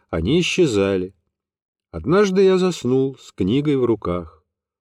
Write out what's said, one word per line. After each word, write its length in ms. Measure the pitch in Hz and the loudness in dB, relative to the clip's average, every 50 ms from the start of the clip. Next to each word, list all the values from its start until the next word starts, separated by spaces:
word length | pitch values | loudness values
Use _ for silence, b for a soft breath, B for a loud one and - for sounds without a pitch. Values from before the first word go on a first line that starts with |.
| _ _ | _ _
они 300 | - 82 82 92 143 180 | -6 -4 -2 0 0 0
исчезали. 760 | 170 - - - 180 147 110 101 98 98 101 92 90 92 - _ _ _ _ _ _ _ _ _ _ _ _ _ _ _ - | 0 -2 0 0 0 2 2 0 0 0 0 -2 -4 -8 -12 _ _ _ _ _ _ _ _ _ _ _ _ _ _ _ -14
Однажды 500 | 85 80 113 165 196 214 196 185 190 196 | -10 -4 0 2 2 2 2 2 2 4
я 160 | 190 190 185 | 4 4 2
заснул 580 | 180 185 170 - - 123 127 131 135 135 131 | 0 0 -2 -4 -2 0 0 0 0 -2 -4
с 160 | - - - _ | -10 -18 -20 _
книгой 440 | - 98 92 113 143 143 151 143 | -4 -2 0 0 0 0 0 0
в 80 | 135 123 | 0 2
руках. 600 | 117 113 107 - 92 87 90 85 80 - _ _ _ _ _ _ _ _ _ | 0 0 -2 -2 -4 -6 -6 -6 -10 -18 _ _ _ _ _ _ _ _ _